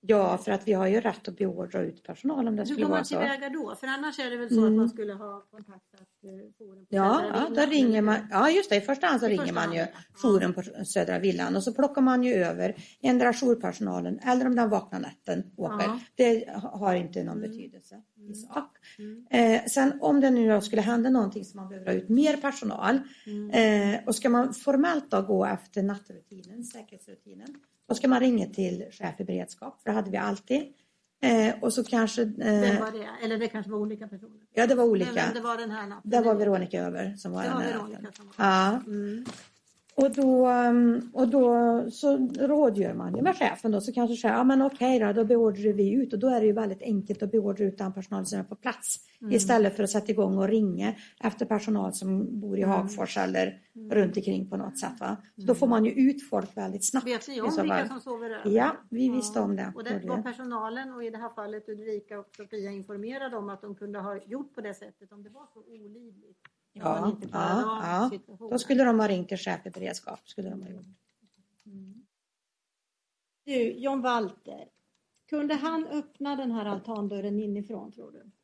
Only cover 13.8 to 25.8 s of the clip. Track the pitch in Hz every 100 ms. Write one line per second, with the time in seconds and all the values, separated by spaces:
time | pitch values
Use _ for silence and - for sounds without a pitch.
13.8 | 202 180 175 202 254 254 262 240 226 202
14.8 | - 185 - - - 175 190 - 175 208
15.8 | 190 240 - - 247 226 233 - 196 202
16.8 | 196 180 175 180 175 170 220 220 190 185
17.8 | _ 196 _ _ 208 214 233 294 294 _
18.8 | - - 208 220 247 254 233 220 240 -
19.8 | 269 285 302 285 269 247 226 208 202 214
20.8 | 202 233 240 262 196 208 190 202 190 196
21.8 | 190 185 185 233 302 294 285 269 214 -
22.8 | 185 262 262 - - 208 208 208 220 208
23.8 | 202 208 - 226 269 240 262 - - 277
24.8 | 330 320 - 202 196 196 202 196 - -